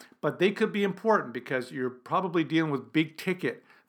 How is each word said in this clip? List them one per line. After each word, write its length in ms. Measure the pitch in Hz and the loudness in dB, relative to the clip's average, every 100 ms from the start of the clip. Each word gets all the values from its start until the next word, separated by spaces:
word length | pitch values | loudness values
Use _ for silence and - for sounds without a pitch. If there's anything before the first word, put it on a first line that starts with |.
| - _ | -20 _
but 160 | 151 147 | -4 2
they 140 | 185 | 2
could 200 | 208 220 | 2 0
be 120 | 202 | 0
important 500 | 202 190 220 202 135 | -2 0 2 2 2
because 380 | 120 - 131 117 | -8 -4 -4 -4
you're 180 | 139 127 | -4 -4
probably 540 | 127 - 170 185 165 | -6 -2 -2 0 0
dealing 280 | 156 160 160 | 2 2 2
with 220 | 139 113 | 0 -2
big 240 | 156 156 - | 0 0 -2
ticket 460 | - 180 127 - - - | -4 -2 -4 -6 -12 -20